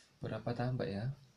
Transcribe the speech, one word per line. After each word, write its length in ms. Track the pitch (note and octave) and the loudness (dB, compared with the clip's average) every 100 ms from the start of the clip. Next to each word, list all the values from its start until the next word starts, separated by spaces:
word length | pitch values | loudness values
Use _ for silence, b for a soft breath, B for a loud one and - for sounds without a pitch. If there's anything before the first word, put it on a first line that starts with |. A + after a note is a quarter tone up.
| b - | b -8
Berapa 340 | A2+ A2 A#2+ | -4 -2 -2
tambak 320 | A#2+ B2 B2+ G2 | 0 2 2 0
ya? 240 | G2 B2 - - | 0 0 -2 -10